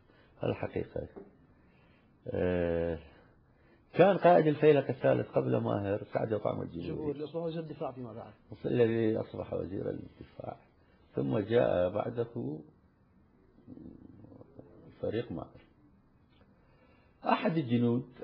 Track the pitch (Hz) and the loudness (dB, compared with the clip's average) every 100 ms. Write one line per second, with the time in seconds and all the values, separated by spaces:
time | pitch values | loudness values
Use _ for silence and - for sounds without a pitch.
0 | _ - - - - 110 104 92 87 - | _ -20 -20 -6 -4 -2 -4 -4 -6 -8
1 | - - - - - _ _ _ _ _ | -8 -14 -20 -20 -20 _ _ _ _ _
2 | _ _ - 95 90 90 85 85 85 80 | _ _ -8 -2 0 0 0 0 -2 -4
3 | - - - _ _ _ _ _ _ - | -10 -20 -20 _ _ _ _ _ _ 4
4 | 190 180 170 175 156 139 151 139 131 131 | 4 6 6 8 6 6 6 6 4 0
5 | 135 127 113 135 131 123 117 110 101 101 | 2 2 2 -2 0 0 0 -2 0 -4
6 | - - 117 104 110 104 90 85 175 - | -4 -4 -2 -2 -2 -4 -6 -8 -8 -6
7 | 151 143 147 165 170 165 160 143 151 131 | -6 -6 -8 -8 -6 -8 -10 -8 -10 -8
8 | 120 110 104 - - 113 - 127 117 113 | -12 -12 -16 -18 -20 -10 -2 4 4 4
9 | 113 110 - 101 - 90 87 98 98 101 | 2 0 -4 -8 -6 -6 -6 -6 -6 -6
10 | - - - - - - - _ _ _ | -10 -18 -20 -14 -14 -14 -20 _ _ _
11 | _ - 135 123 101 120 120 90 90 104 | _ -4 -2 -2 2 2 4 2 0 0
12 | 120 120 117 120 127 156 - _ _ _ | -4 -4 -6 -6 -8 -10 -14 _ _ _
13 | _ _ _ _ _ _ - - - - | _ _ _ _ _ _ -20 -20 -18 -20
14 | - 98 104 - - - - - 160 - | -20 -20 -20 -20 -20 -20 -20 -20 -20 -8
15 | 98 104 - 82 67 - - _ - - | -4 -4 -4 -8 -10 -16 -20 _ -20 -20
16 | _ _ _ _ - _ _ _ _ _ | _ _ _ _ -20 _ _ _ _ _
17 | _ _ - 226 - 165 131 120 120 120 | _ _ 0 2 2 0 2 4 4 2
18 | 139 - | -2 -4